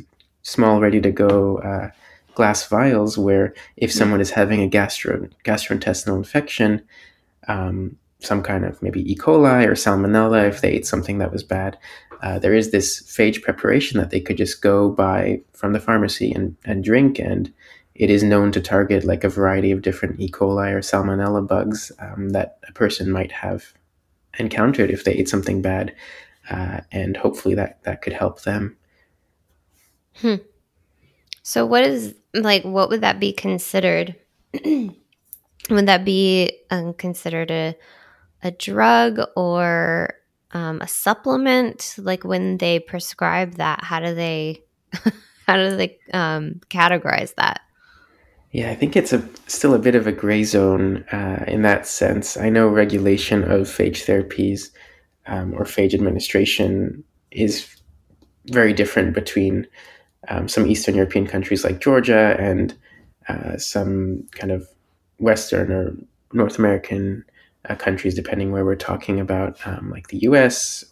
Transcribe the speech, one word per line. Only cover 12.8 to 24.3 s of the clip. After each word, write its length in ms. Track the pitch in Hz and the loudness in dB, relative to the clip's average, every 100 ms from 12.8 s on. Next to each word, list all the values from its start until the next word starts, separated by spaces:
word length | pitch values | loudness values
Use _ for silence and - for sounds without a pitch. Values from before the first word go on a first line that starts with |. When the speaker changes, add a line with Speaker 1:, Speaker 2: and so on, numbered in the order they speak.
| 98 - | 0 -4
Speaker 1:
phage 400 | - - 107 107 | -6 2 2 2
preparation 560 | - - 101 123 139 120 | -4 -2 2 2 2 -2
that 120 | 85 | -2
they 100 | 98 | -2
could 160 | - 92 | -2 -2
just 260 | 107 - | -2 0
go 280 | 101 101 104 | 2 4 2
buy 500 | 98 95 95 98 98 - | 2 0 0 0 -2 -6
from 200 | _ 101 | _ -4
the 80 | 107 | -2
pharmacy 520 | 110 113 104 - 104 | 2 2 2 -2 -4
and, 240 | 92 92 85 | -2 -6 -6
and 200 | - 98 | -6 -4
drink. 340 | 95 117 139 - | 2 4 4 2
And 340 | 82 95 92 _ - - _ | -4 -4 -6 _ -20 -20 _
it 160 | - 104 | 0 2
is 120 | 104 | 4
known 300 | 104 104 101 | 4 4 4
to 80 | 101 | 0
target, 440 | 90 98 98 98 | 0 0 2 0
like, 200 | 92 90 | 0 0
a 40 | 98 | -2
variety 440 | 101 95 95 98 | 0 2 2 0
of 100 | 95 | 0
different 380 | 98 95 95 90 | -2 -4 -4 -4
E. 100 | 95 | -6
coli 400 | - 98 98 98 | -2 0 0 -2
or 80 | 98 | -4
salmonella 640 | - 101 98 98 101 104 98 | -2 0 0 0 0 0 0
bugs, 460 | 98 98 107 - - | 0 -2 -6 -10 -16
um, 320 | 98 98 98 | -14 -8 -4
that 280 | 98 98 - - | -4 -4 -8 -12
a 40 | |
person 380 | - 104 - 95 | -2 -2 0 -4
might 220 | 95 95 | -2 -4
have 420 | - 98 98 - _ _ _ _ _ _ | -6 -8 -8 -10 _ _ _ _ _ _